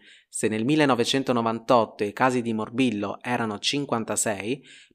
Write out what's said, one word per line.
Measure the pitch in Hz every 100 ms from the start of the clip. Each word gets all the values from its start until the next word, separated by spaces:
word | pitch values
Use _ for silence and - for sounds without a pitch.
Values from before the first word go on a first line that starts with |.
| - - _
Se | - 110
nel | 110 117
millenovecentonovantotto | 156 143 120 117 135 135 123 113 113 - 123 107 -
i | 104
casi | - 127 127
di | 117
morbillo | 110 107 120 131 104 101 101
erano | - 120 110 104
cinquantasei, | - 143 139 117 110 104 120 101 101 139 - - -